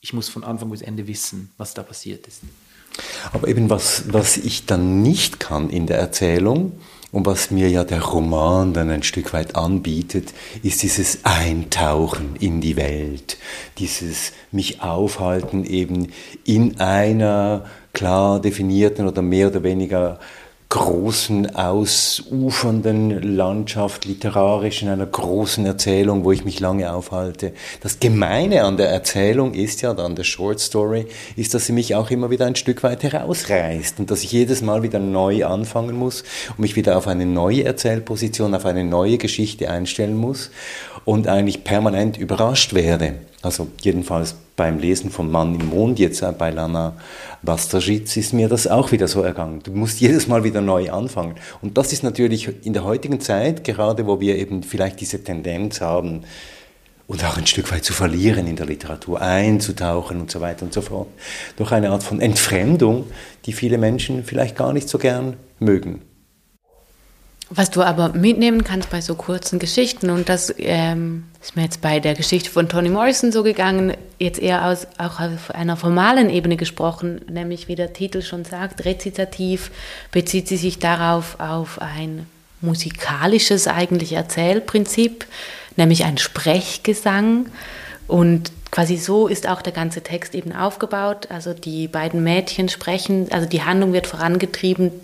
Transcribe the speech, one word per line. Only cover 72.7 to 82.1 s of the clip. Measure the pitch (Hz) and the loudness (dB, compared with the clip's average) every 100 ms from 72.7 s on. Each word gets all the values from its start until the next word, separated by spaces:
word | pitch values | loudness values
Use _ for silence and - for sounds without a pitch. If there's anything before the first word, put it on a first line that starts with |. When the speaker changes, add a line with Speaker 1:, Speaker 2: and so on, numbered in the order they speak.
| 170 175 | 4 4
Speaker 3:
Morrison | 190 240 254 240 | 4 4 4 2
so | 226 | 4
gegangen, | 214 214 185 190 190 - - - | 2 4 2 2 2 -2 -10 -4
jetzt | 180 175 | -4 0
eher | 185 180 175 | 0 2 2
aus, | 180 180 - | -2 -4 -8
auch | 175 165 | -8 -4
auf | 170 165 - | -6 -6 -10
einer | - 170 170 | -4 -2 0
formalen | 170 175 196 262 220 | 2 4 6 6 6
Ebene | 180 170 170 | 4 2 0
gesprochen, | 165 - 165 165 175 170 - | -2 -2 -2 -2 -6 -8 -10
nämlich | 170 170 175 170 | -10 -8 -8 -8
wie | 175 | -6
der | 175 | -6
Titel | - 190 190 | -4 -6 -6
schon | 175 175 170 | -8 -10 -10
sagt, | 180 190 - | -8 -10 -6
rezitativ | 175 185 202 190 190 - 185 185 - - - - - | -4 -4 -6 -4 -6 -2 -2 -2 -6 -14 -16 -16 -2
bezieht | 180 170 190 180 | -2 0 -2 0
sie | 185 | -2
sich | 180 175 | -2 -2
darauf, | 170 170 170 170 165 - | 0 2 2 0 -2 -8
auf | 160 160 160 - | -6 -4 -6 -8
ein | 160 151 160 | -10 -8 -8